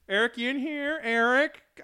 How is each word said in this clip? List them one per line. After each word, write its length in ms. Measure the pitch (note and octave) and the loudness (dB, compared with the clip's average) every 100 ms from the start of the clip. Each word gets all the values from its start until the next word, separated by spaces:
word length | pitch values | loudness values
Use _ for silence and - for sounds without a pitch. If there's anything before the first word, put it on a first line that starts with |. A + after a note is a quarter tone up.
| - | -2
Eric, 280 | G3+ A#3 A#3 | 0 0 -2
you 120 | A#3+ | -4
in 100 | C#4 | -2
here? 400 | D4+ D4 C#4+ D#4 | -4 -4 -4 -4
Eric, 600 | A3+ A3+ A#3 B3+ D4+ - _ - | -2 2 4 4 2 -4 _ -10